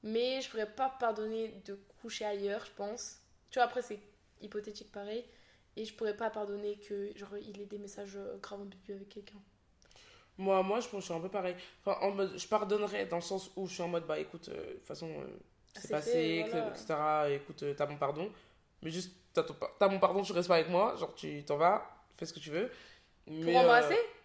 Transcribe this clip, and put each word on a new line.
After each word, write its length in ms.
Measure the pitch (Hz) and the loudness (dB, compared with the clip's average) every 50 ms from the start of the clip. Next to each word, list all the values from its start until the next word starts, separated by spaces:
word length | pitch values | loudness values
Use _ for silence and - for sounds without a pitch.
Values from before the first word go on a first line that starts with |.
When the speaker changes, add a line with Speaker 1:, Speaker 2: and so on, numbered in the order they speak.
| - | -4
Speaker 1:
Mais 380 | 214 220 226 240 254 262 269 | 0 0 2 2 2 0 -2
je 80 | 262 - | -4 -4
pourrais 160 | - 226 214 208 | -2 -4 -4 -4
pas 180 | - - 262 262 262 - | -2 0 0 0 0 2
pardonner 600 | 247 233 220 214 214 220 220 220 226 220 202 196 190 | 0 0 0 0 -2 -4 -2 -4 -4 -6 -6 -12 -12
de 140 | - 202 196 196 _ - - | -12 -12 -12 -12 _ -20 -16
coucher 240 | - 233 214 - 226 | -12 -10 -6 -4 -2
ailleurs, 400 | 208 208 202 202 202 202 226 - | -2 -2 0 0 -2 -2 -2 -6
je 60 | - | -10
pense. 480 | - - 202 208 214 240 - - - - _ _ _ _ _ _ | -10 -8 -6 -6 -6 -8 -8 -10 -12 -16 _ _ _ _ _ _
Tu 80 | - 262 | 2 4
vois, 60 | 247 233 | 4 4
après, 160 | 247 254 240 | 4 -4 -4
c'est 160 | - 214 202 - - - _ _ _ _ - | -4 -8 -10 -10 -18 -20 _ _ _ _ -18
hypothétique 500 | - 208 202 214 208 214 208 208 220 - | -16 -8 -8 -8 -8 -8 -12 -12 -14 -14
pareil. 320 | - 208 202 202 214 233 240 - - - - - - _ _ _ _ | -12 -12 -8 -6 -6 -8 -8 -10 -18 -20 -20 -20 -20 _ _ _ _
Et 100 | - 220 | -10 -10
je 80 | 220 - | -10 -6
pourrais 240 | - 226 214 208 208 | -2 -2 -2 -2 0
pas 140 | 233 220 | -2 -2
pardonner 480 | 214 220 208 202 202 202 208 208 208 208 | -2 -2 -4 -4 -4 -4 -4 -4 -6 -6
que, 360 | - - 208 202 202 202 208 | -8 -6 -4 -4 -4 -6 -6
genre, 220 | 202 202 196 202 208 | -10 -12 -10 -10 -10
il 240 | 208 220 202 196 | -10 -10 -10 -12
ait 40 | 202 202 | -10 -10
des 100 | 208 202 | -10 -10
messages, 380 | 202 196 202 - 202 202 196 202 | -10 -10 -10 -10 -10 -10 -10 -10
euh, 200 | 196 196 196 196 | -8 -8 -8 -10
grave 200 | 196 - 208 202 | -10 -10 -10 -10
ambigus 340 | 202 202 190 185 - - 202 | -10 -10 -12 -16 -12 -12 -12
avec 140 | 196 196 202 | -12 -12 -14
quelqu'un. 280 | - 214 202 - - 202 196 _ _ _ _ _ _ _ - - - - - - - - - _ _ - | -14 -16 -16 -16 -20 -20 -20 _ _ _ _ _ _ _ -20 -20 -20 -20 -20 -20 -20 -20 -20 _ _ -2
Speaker 2:
Moi, 240 | 190 190 196 190 190 | 4 4 6 6 6
moi, 160 | 190 202 233 | 4 2 0
je 60 | 233 233 | 0 -2
pense 40 | - | -6
que 60 | 202 | -8
je 40 | 185 | -6
suis 80 | - 175 | -4 -4
un 60 | 165 | -4
peu 100 | 165 - | -4 -2
pareil. 260 | - 208 180 180 180 180 - - - - _ | -2 -2 -2 -2 -4 -4 -10 -18 -20 -6 _
Enfin, 140 | 196 196 - | 0 0 2
en 100 | - 196 | 2 0
mode, 240 | 202 196 196 190 - | 2 2 0 0 0
je 120 | 180 - - | -6 -4 2
pardonnerais 580 | 220 208 202 196 208 208 208 202 190 208 196 | 2 2 4 4 2 2 2 0 0 -2 -2
dans 120 | 190 170 170 | 0 -2 -2
le 40 | |
sens 300 | 170 - 196 190 185 - - | -2 -2 -4 -4 -6 -8 -8
où 120 | - 196 180 | -6 -6 -6
je 60 | 180 | -4
suis 80 | - 175 | -4 -2
en 60 | 170 | 0
mode, 180 | 175 170 165 151 | 0 -2 0 0
bah, 100 | 156 156 | -2 -2
écoute, 320 | 156 151 - 165 - - | -2 -6 -8 -14 -12 -10
euh, 200 | - - - 120 | -8 -8 -8 -8
de 20 | 127 | -10
toute 140 | - - - | -12 -10 -12
façon, 200 | - 147 165 160 | -10 -8 -8 -8
euh, 180 | 160 147 139 127 | -8 -8 -8 -10
Speaker 1:
Ah, 420 | 113 - - _ _ _ _ _ - | -12 -14 -16 _ _ _ _ _ -14
Speaker 2:
c'est 60 | - | -12
Speaker 1:
c'est 120 | - - 160 | -6 -2 -2
Speaker 2:
passé, 180 | 151 147 - | 0 0 2
Speaker 1:
fait, 320 | 160 165 160 160 165 165 165 | 2 4 4 4 2 0 0
Speaker 2:
que, 60 | - | 0
Speaker 1:
voilà. 220 | - - 226 214 202 | 0 0 -2 -2 -4
Speaker 2:
et 40 | - | -8
cetera, 500 | - - 160 147 151 156 156 151 151 147 | -4 -2 0 2 4 4 4 4 4 4
écoute, 320 | 143 139 139 - 156 - | 2 0 -2 -8 -10 -6
euh, 120 | - 143 143 143 | -4 -4 0 0
t'as 80 | 147 | -2
mon 120 | 143 147 147 | -2 0 -2
pardon. 340 | 147 139 143 151 175 214 208 - - - _ _ _ _ _ _ | -2 0 0 -2 -4 -6 -6 -12 -20 -20 _ _ _ _ _ _
Mais 80 | - 160 | -8 -6
juste, 220 | 160 175 185 185 - - - _ _ | -4 -4 -6 -6 -10 -20 -20 _ _
t'as 100 | - 160 | 0 0
ton 100 | - 147 | 0 -2
pa-, 160 | - - - - - | -6 -6 -6 2 4
t'as 100 | 208 196 | 4 4
mon 120 | 196 190 | 6 6
pardon, 240 | 190 185 180 196 202 | 4 4 4 4 0
tu 80 | 180 202 | 2 2
restes 140 | 175 170 175 | 0 4 6
pas 80 | 185 | 6
avec 140 | 165 160 160 | 6 6 4
moi, 260 | 180 175 202 240 - | 4 4 4 4 2
genre, 180 | - 165 - - | -2 -4 -6 -6
tu 300 | - - 156 151 147 143 | -8 -8 -8 -8 -8 -2
t'en 120 | - 147 143 | -2 2 6
vas, 300 | 160 175 202 214 - - - - - _ - | 6 6 6 6 2 -4 -16 -20 -20 _ -12
fais 100 | - - | -10 -10
ce 80 | 160 - | -10 -10
que 60 | 156 | -12
tu 100 | 147 156 | -10 -6
veux. 220 | 147 165 214 254 - - - - - - - _ _ _ _ | -2 -2 -2 -2 -4 -10 -18 -20 -20 -20 -20 _ _ _ _
Speaker 1:
Pour 100 | - 156 | -10 -6
Speaker 2:
Mais, 200 | 160 160 165 170 | -2 0 4 6
euh, 40 | 254 | 8
Speaker 1:
embrasser ? 380 | 262 254 233 240 - 285 330 453 480 - - - - | 10 10 10 10 8 6 4 2 2 0 -4 -14 -20